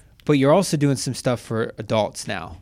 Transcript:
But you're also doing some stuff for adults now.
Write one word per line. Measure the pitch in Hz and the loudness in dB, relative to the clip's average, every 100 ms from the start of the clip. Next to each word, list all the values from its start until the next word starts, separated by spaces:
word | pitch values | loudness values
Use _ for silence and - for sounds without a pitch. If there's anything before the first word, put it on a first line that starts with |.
| - _ | -20 _
But | - 147 | 0 4
you're | 135 | 6
also | 170 185 156 | 4 4 2
doing | 143 135 | 0 0
some | - | -4
stuff | 123 - 120 | -4 -2 -4
for | - 113 120 - | -4 -4 -4 -6
adults | 101 113 104 - - | -4 -2 -2 -4 -8
now. | 98 82 - | -8 -10 -8